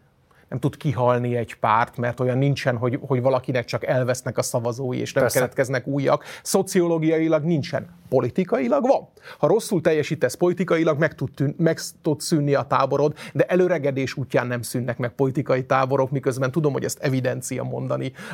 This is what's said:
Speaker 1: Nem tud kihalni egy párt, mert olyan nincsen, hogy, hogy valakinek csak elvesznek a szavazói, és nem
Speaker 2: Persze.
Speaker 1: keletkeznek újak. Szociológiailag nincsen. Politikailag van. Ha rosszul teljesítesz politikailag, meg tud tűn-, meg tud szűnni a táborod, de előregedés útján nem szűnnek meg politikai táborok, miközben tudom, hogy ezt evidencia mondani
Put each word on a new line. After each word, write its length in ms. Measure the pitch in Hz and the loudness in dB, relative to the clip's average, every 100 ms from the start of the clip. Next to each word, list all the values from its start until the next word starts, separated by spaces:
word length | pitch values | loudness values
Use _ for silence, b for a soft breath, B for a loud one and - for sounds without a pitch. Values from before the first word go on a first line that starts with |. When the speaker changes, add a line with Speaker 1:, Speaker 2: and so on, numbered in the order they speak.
| _ _ b b b | _ _ b b b
Speaker 1:
Nem 120 | 135 | -4
tud 160 | 143 - | -4 -2
kihalni 580 | 156 113 123 123 123 120 | -2 0 2 2 0 -2
egy 200 | 113 - | -4 -2
párt, 380 | 117 110 120 - | 2 2 2 -2
mert 220 | 120 117 | -4 -2
olyan 180 | 127 123 | 0 2
nincsen, 400 | 143 131 135 120 | 2 0 -2 0
hogy, 220 | 123 123 - | -2 -2 -2
hogy 140 | 127 | 0
valakinek 440 | 131 127 - 123 120 | 2 0 0 -4 -4
csak 200 | 120 - | -4 -2
elvesznek 520 | 135 123 123 131 120 | 0 0 -2 -4 -4
a 40 | |
szavazói, 580 | 127 127 117 120 131 127 | -2 -2 -4 -4 -4 -4
és 140 | 117 | -2
nem 100 | 135 | 0
Speaker 2:
Persze. 160 | 123 131 | 2 2
Speaker 1:
keletkeznek 480 | 123 - 127 131 - | 0 0 -2 -2 -2
újak. 360 | 143 139 143 B B | -2 0 0 B B
Szociológiailag 1000 | - 196 - 190 175 165 160 160 160 156 | -2 0 2 2 2 2 2 2 2 2
nincsen. 460 | 151 160 - 120 - - - | 2 0 -2 -6 -8 -16 -2
Politikailag 800 | 127 123 - 185 240 247 285 240 | 0 2 0 0 0 0 2 2
van. 200 | 262 - _ B B | 2 -2 _ B B
Ha 100 | 147 | 2
rosszul 340 | 214 - 185 | 2 2 0
teljesítesz 520 | 165 156 139 156 123 | 2 2 0 0 -2
politikailag, 680 | - 180 180 175 170 160 147 | 2 0 0 0 2 2 2
meg 160 | 156 - | 0 -2
tud 160 | 135 | -6
tűn-, 240 | - 143 - | -2 -2 2
meg 220 | 165 165 - - | 2 0 -4 -6
tud 200 | 165 147 | -2 -2
szűnni 320 | - 160 143 | 0 0 2
a 80 | 135 | 0
táborod, 520 | 131 131 135 139 151 B B | 2 2 2 2 0 B B
de 100 | 143 | -2
előregedés 760 | - 185 180 165 139 135 127 - | 2 4 4 2 0 -2 -4 -4
útján 300 | 127 135 123 | -2 0 0
nem 140 | 123 | -4
szűnnek 360 | 117 127 117 117 | -4 -4 -4 -4
meg 140 | 120 | -4
politikai 540 | - 135 131 131 131 127 | 0 0 0 0 0 2
táborok, 460 | 131 131 135 131 | 2 2 0 0
miközben 400 | 139 135 127 131 | 0 -2 0 -2
tudom, 220 | 165 151 | 0 0
hogy 100 | 131 | 0
ezt 160 | 127 - | -4 -2
evidencia 640 | 147 131 127 127 - 127 | -2 0 0 -4 -6 -6
mondani 480 | 127 123 131 131 131 B B | -6 -6 -4 -4 -6 B B